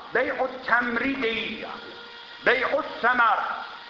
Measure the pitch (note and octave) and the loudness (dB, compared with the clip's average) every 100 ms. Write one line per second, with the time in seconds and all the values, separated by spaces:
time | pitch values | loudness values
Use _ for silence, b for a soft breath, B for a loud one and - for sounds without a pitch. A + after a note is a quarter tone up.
0 | - A3 C4 B3+ C4 - - A#3 B3 A#3 | -2 0 0 0 -2 -2 2 2 2 0
1 | C4 C4+ A3+ A3 G#3+ A3 - - - - | 0 0 0 0 -4 -6 -8 -10 -12 -14
2 | - - - - - B3 A#3 C#4 D4+ - | -16 -16 -16 -2 2 4 4 0 0 0
3 | A#3 B3 A3+ F#3+ - - - - | 2 6 6 4 0 -4 -8 -14